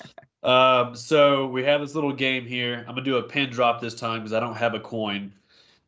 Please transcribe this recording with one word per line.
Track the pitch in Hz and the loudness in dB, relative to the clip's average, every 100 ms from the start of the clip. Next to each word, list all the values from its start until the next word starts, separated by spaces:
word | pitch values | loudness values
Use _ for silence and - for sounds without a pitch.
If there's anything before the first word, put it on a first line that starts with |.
| - - - _ | -20 -20 -20 _
Um, | 127 127 131 127 120 | 2 6 6 4 2
so | 120 - 156 143 139 135 | -4 2 6 6 4 0
we | 127 | 0
have | 135 147 | 2 0
this | 143 156 | 0 -4
little | 143 | -4
game | 139 131 131 120 | -2 -2 -2 -4
here. | 123 120 120 117 | -4 -4 -6 -8
I'm | |
gonna | 127 | -6
do | 131 127 | -2 -2
a | |
pin | - 143 135 | -2 -4 -2
drop | 120 120 120 | 2 0 0
this | 117 - | -6 -6
time | 117 113 | -6 -6
'cause | 107 | -4
I | 110 | -2
don't | 117 | -2
have | 113 117 | -2 -2
a | 110 | -2
coin. | - 113 107 101 101 - _ _ _ _ | -6 -6 -4 -4 -6 -14 _ _ _ _